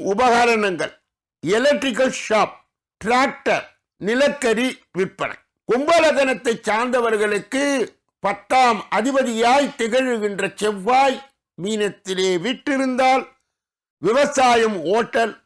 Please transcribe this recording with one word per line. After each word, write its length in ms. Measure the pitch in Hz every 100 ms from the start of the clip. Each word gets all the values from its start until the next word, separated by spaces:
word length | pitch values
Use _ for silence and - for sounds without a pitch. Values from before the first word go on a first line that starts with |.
உபகரணங்கள், 880 | 185 202 254 233 240 226 202 160 151 - _ _ _ _
எலக்ட்ரிக்கல் 720 | 151 220 285 285 269 208 262 -
ஷாப், 380 | - 214 185 - _ _ _ -
டிராக்டர், 640 | 202 247 269 - 233 156 - _ _ -
நிலக்கரி 680 | 190 254 277 277 233 220 254 - _
விற்பனை. 460 | 170 185 - 139 - _ _ -
கும்பலக்கணத்தை 880 | 240 302 330 311 262 262 214 233 220
சார்ந்தவர்களுக்கு 1040 | 214 220 254 247 233 214 208 202 151 262 285 269 - _ _ _
பத்தாம் 580 | 196 196 - 262 247 208 -
அதிபதியாய் 840 | 190 247 269 240 226 240 277 269
திகழ்கின்ற 720 | - 226 254 262 233 208 196 196
செவ்வாய் 680 | - 214 202 196 254 269 226 - _ _ -
மீனத்திலே 760 | 190 214 208 - 185 185 190 180
விட்டிருந்தால், 840 | 208 - - 269 262 254 262 269 - _ _ _ _ _ _ -
விவசாயம், 720 | 170 254 285 269 247 233 220 196 156
ஓட்டல், 440 | 220 226 254 226 -